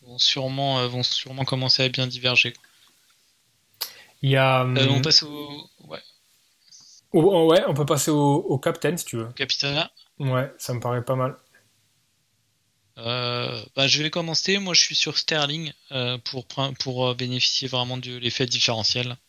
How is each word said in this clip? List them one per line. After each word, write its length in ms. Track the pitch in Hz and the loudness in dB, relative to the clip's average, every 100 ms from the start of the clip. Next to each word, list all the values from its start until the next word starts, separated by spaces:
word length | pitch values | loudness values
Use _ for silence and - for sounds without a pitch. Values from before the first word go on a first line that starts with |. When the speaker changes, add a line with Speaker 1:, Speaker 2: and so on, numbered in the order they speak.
Speaker 1:
vont 180 | 123 123 | -20 0
sûrement, 600 | - - 131 135 139 131 | 0 0 -4 -2 0 2
euh, 80 | 123 | 0
vont 160 | 123 | 0
sûrement 420 | 123 - - 131 131 | -2 -2 -6 -6 -4
commencer 380 | 131 127 - | -2 0 2
à 60 | 131 | 2
bien 180 | 127 127 | 0 -4
diverger, 460 | 123 123 123 120 | -2 0 2 0
quoi. 100 | - _ _ _ _ _ _ _ _ _ _ _ _ - - - _ | -2 _ _ _ _ _ _ _ _ _ _ _ _ -12 -12 -20 _
Speaker 2:
Il 80 | 135 | 2
y 80 | 135 | 4
a, 260 | 135 131 127 127 | 6 4 2 2
Speaker 1:
Euh, 100 | 135 | 4
on 80 | 139 | 4
Speaker 2:
hum, 40 | |
Speaker 1:
passe 220 | 147 156 | 4 4
au... 460 | 156 147 147 147 - _ 151 | 2 -10 -12 -14 -18 _ -16
ouais. 120 | 151 - _ _ _ _ _ _ - - - _ | -16 -16 _ _ _ _ _ _ -20 -20 -20 _
Speaker 2:
au, 80 | - | 4
oh, 300 | 160 190 165 | 6 6 6
ouais, 100 | 170 233 | 6 4
on 60 | |
peut 120 | 143 147 | 0 2
passer 260 | 151 - | 2 2
au, 240 | 151 143 143 | 4 4 4
au 220 | - 139 | 2 -2
captain, 380 | - 160 147 170 | 0 -2 -2 -2
si 80 | - | -4
tu 120 | 117 | -6
veux. 120 | 113 123 | -6 -6
Speaker 1:
Capitana. 560 | 135 - 139 147 170 _ _ _ | -4 -2 -2 -2 -4 _ _ _
Speaker 2:
Ouais, 320 | 139 127 135 - | -2 -2 -2 -8
ça 140 | - | -8
me 60 | 123 | -6
paraît 240 | 123 123 | -2 -4
pas 120 | 120 131 | -2 -2
mal. 200 | 131 127 _ _ _ _ _ _ _ _ _ _ _ _ _ _ _ - | -2 -4 _ _ _ _ _ _ _ _ _ _ _ _ _ _ _ -12
Speaker 1:
Euh, 680 | 117 123 123 120 123 120 107 - | -6 -4 -2 -2 -4 -6 -8 -2
bah, 120 | 135 | 2
je 160 | 139 | 2
vais 60 | 151 | 0
commencer. 480 | 175 165 156 - 196 | -4 -4 -4 0 -2
Moi, 160 | 190 | 2
je 80 | 160 | 2
suis 140 | - 151 | 2 0
sur 220 | - 147 | -2 -2
Sterling, 540 | - 160 143 151 156 - _ | -2 -2 -2 -4 -8 -14 _
euh, 260 | 135 123 123 | -6 -4 -6
pour 260 | - 135 120 | -8 -10 -10
prin-, 280 | - 139 | -6 -6
pour, 340 | 131 - 127 127 | -4 -6 -2 -2
euh, 60 | 123 | -2
bénéficier 520 | 123 127 - - 131 | -4 0 0 0 -2
vraiment 300 | 127 123 127 | -4 -4 -6
de 180 | 123 123 | -8 -6
l'effet 280 | 120 - 127 | -4 -2 -2
différentiel 680 | 123 - 113 104 123 123 123 | 0 0 0 0 -2 -4 -8